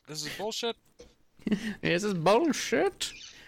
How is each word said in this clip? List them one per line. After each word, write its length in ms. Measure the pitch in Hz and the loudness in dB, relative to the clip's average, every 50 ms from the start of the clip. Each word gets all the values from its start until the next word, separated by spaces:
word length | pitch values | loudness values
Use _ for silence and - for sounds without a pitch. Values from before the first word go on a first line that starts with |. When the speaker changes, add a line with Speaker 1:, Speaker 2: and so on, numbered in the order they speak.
| _ | _
Speaker 1:
this 180 | - 185 151 151 | -12 -10 -8 -8
is 40 | 147 - | -8 -8
bullshit. 380 | - 196 220 220 - 233 202 190 - | -6 -6 -6 -4 -4 -4 -4 -6 -8
Speaker 2:
<laughs> 720 | _ _ _ - - - _ _ _ _ _ - - - 208 190 202 214 196 - | _ _ _ -20 -20 -20 _ _ _ _ _ -6 -2 -2 -2 0 -2 -4 -6 -2
This 240 | - 160 170 180 208 | 0 0 2 2 0
is 80 | 214 196 | 0 0
bullshit. 960 | 165 151 185 208 240 339 311 220 - - - 226 277 359 403 - - - - - - - - - - - | 2 4 6 6 6 6 4 2 0 -2 0 2 2 2 0 0 -4 -6 -8 -8 -10 -16 -18 -18 -20 -20